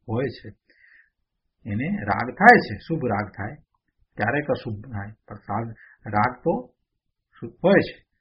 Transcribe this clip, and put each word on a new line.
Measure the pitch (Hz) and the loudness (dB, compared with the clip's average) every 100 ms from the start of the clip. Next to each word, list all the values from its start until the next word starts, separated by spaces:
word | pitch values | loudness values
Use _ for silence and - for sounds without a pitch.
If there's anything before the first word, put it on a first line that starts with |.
| - | -6
હોય | 117 139 | -4 -4
છે. | - - - _ _ _ _ _ _ _ _ _ _ - | -6 -16 -20 _ _ _ _ _ _ _ _ _ _ -6
એને | 104 147 208 | -4 -2 -4
રાગ | 101 101 120 | -2 -2 -4
થાય | 123 233 233 | 4 8 8
છે, | - 104 | 4 -6
શુભ | - 160 127 | -6 -4 -2
રાગ | 104 101 - | -2 -4 -8
થાય, | 101 147 _ _ _ _ _ - | -10 -10 _ _ _ _ _ -4
ક્યારેક | 107 139 143 | -2 -2 -2
અશુભ | 123 120 104 131 | -4 -4 -10 -10
થાય, | 107 104 110 - | -10 -10 -14 -18
પણ | 104 | -18
સાધ-, | - 104 117 113 - - - | -8 -6 -6 -10 -20 -18 -4
રાગ | 104 123 - | 0 0 0
તો | 165 220 254 _ _ _ _ _ _ _ | -2 -2 -4 _ _ _ _ _ _ _
શુભ | 113 - | -16 -2
હોય | 170 | 4
છે. | 190 - - _ _ | 4 4 -4 _ _